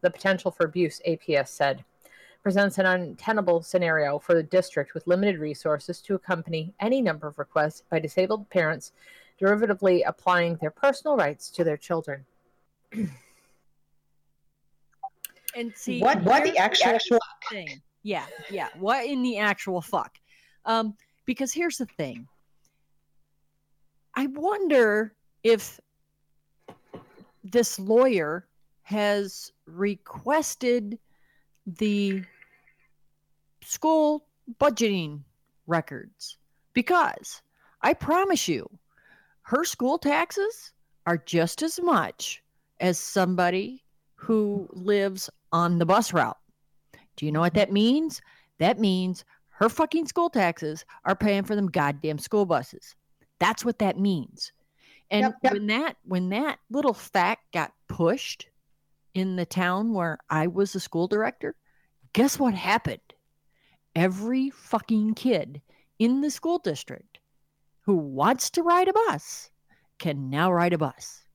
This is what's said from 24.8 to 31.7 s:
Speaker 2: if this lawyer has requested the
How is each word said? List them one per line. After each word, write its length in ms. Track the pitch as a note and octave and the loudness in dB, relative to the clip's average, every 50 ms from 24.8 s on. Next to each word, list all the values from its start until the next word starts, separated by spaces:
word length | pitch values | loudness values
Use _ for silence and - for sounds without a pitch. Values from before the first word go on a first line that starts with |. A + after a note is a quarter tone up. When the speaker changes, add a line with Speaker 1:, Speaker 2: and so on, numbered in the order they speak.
| A#3+ G#3+ G#3 G#3+ A3 G#3+ _ _ _ _ _ _ _ | 6 6 4 2 -2 -4 _ _ _ _ _ _ _
Speaker 2:
if 380 | A3+ A#3 G#3+ - - - - _ _ _ _ _ _ _ _ _ _ _ _ _ _ _ _ _ - - _ _ _ - - - _ _ - - _ _ _ _ | 2 2 2 2 -8 -16 -20 _ _ _ _ _ _ _ _ _ _ _ _ _ _ _ _ _ -20 -20 _ _ _ -20 -20 -20 _ _ -20 -20 _ _ _ _
this 360 | G3 F3+ A#3+ A#3 - - - | 0 2 2 2 2 0 -6
lawyer 680 | F#3+ F#3+ A3 A#3 B3+ C4+ B3 F#3+ D#3 D3 D#3 F3+ F#3 _ _ _ _ _ _ _ _ | -2 2 4 6 6 6 4 2 0 -2 -4 -6 -8 _ _ _ _ _ _ _ _
has 680 | - G3 G#3+ G#3 G#3 G#3 G3+ G3+ F#3+ - - - - _ _ _ | -6 -2 0 0 2 0 0 -2 -4 -8 -14 -16 -18 _ _ _
requested 1300 | - D#3+ E3+ G3 G3+ G3+ F#3+ _ - - - - A#3 C#4+ D#4 D4+ - - _ - B3 A#3+ B3 G#3+ G3+ A3 A#3 _ _ _ _ _ _ _ _ _ _ _ _ _ | -20 -8 -4 -2 -2 -2 -4 _ -18 -18 -12 -4 0 0 0 0 -2 -6 _ 0 0 0 0 0 -4 -10 -12 _ _ _ _ _ _ _ _ _ _ _ _ _
the 560 | G3+ | -14